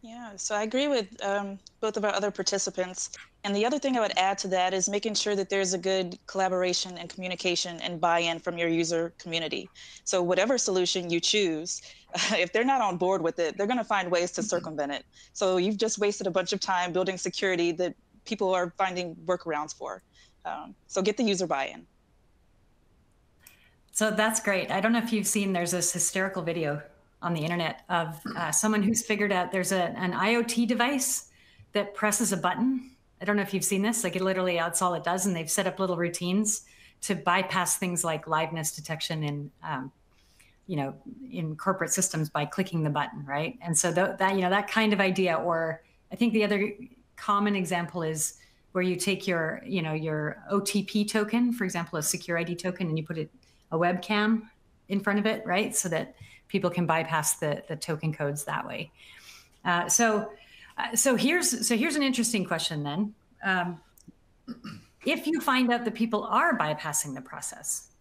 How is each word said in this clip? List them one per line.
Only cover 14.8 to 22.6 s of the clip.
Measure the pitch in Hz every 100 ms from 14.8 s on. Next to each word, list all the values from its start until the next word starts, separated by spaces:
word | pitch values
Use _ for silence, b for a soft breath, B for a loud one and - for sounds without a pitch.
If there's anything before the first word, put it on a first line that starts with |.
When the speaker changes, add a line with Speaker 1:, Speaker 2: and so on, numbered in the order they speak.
| 143
Speaker 1:
it. | 139 - B B
So | - 190 185
you've | 185 208
just | 220 208
wasted | 208 208 190
a |
bunch | 175 180
of | 196
time | - 185 180
building | 170 185 185
security | 190 - 196 180 170
that | 165 180 - _ - -
people | 214 196 185
are | 180 -
finding | 190 180 175 170 165
workarounds | 180 170 151 156 -
for. | 131 - _ b b b -
Um, | - - 196 _
so | -
get | 196 208
the |
user | 233 185 180
buy-in. | 143 135 - 170 _ _ _ _ _ _ _